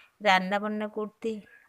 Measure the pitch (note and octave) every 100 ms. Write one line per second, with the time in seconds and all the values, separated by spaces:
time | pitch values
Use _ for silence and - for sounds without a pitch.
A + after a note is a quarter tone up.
0 | _ _ G#3 F#3 F#3 G3+ G#3+ G#3+ G#3+ G#3+
1 | G#3+ - A3+ G#3+ - -